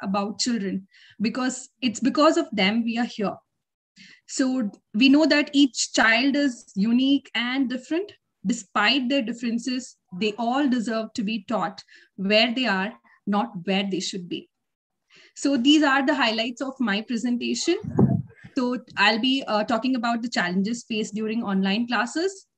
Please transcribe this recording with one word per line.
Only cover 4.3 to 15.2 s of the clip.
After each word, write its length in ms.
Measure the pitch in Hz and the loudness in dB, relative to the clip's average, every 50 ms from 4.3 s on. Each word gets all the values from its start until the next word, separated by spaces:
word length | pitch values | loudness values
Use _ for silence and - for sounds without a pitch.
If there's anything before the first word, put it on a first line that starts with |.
| - - 269 262 254 262 240 202 - - _ _ _ | -4 -2 0 0 0 -2 -2 -4 -6 -10 _ _ _
we 140 | 208 262 269 | 2 4 6
know 180 | 269 294 320 294 | 6 6 6 4
that 240 | 302 294 285 294 - | 4 2 2 2 4
each 400 | 277 294 277 - - - - - | 4 4 4 2 -4 -6 -2 0
child 420 | - 247 220 226 233 254 285 247 | 2 4 4 4 4 2 2 2
is 360 | 294 285 285 240 - - - - | 2 0 0 -2 -4 -14 -10 -2
unique 540 | 190 196 226 233 247 262 269 277 269 - - _ | 0 0 2 2 2 4 4 2 2 0 -4 _
and 340 | 220 233 240 254 277 277 233 | -6 -4 -2 -2 -2 -2 -2
different. 420 | 247 254 247 - 302 339 403 403 - _ _ _ _ _ _ | -2 -6 -6 -4 -4 -4 -4 -6 -12 _ _ _ _ _ _
Despite 640 | 185 247 - - - _ 220 208 214 254 285 254 240 | -4 -4 -4 -6 -6 _ 0 2 2 2 2 0 0
their 140 | 277 277 | 0 0
differences, 760 | 240 208 240 233 - 233 220 233 - 262 247 262 254 - - _ _ _ 185 180 | 0 -2 -6 -4 -4 -4 -4 -2 -4 -4 -6 -6 -6 -10 -18 _ _ _ -6 -2
they 140 | 214 214 208 - | -2 -2 -2 -2
all 280 | 233 233 247 277 302 269 | -2 -2 0 2 2 2
deserve 460 | 247 254 202 214 220 220 220 220 - | 2 0 0 -2 -4 -4 -6 -6 -6
to 80 | - | -6
be 240 | 214 196 220 226 190 - | -4 -4 -4 -6 -6 -4
taught 360 | 233 196 175 160 - - - _ - - - _ _ | -4 -2 -2 -4 -6 -10 -18 _ -20 -20 -20 _ _
where 360 | - 190 196 214 214 233 247 226 | -8 -2 2 4 4 4 2 0
they 100 | 262 262 | -2 -2
are, 280 | 220 196 185 190 214 240 - _ _ _ _ _ - | -2 0 -2 -2 -4 -8 -12 _ _ _ _ _ -2
not 240 | 202 202 233 233 - 185 165 | -2 -2 -2 -2 -6 -10 -4
where 220 | 202 190 196 202 196 | -2 -2 -2 -2 -2
they 80 | 190 170 | -4 -4
should 280 | 190 - - 196 180 175 | -6 -6 -8 -10 -10 -8
be. 220 | - - - _ _ _ _ _ _ _ _ _ _ _ _ _ _ - | -10 -10 -10 _ _ _ _ _ _ _ _ _ _ _ _ _ _ -20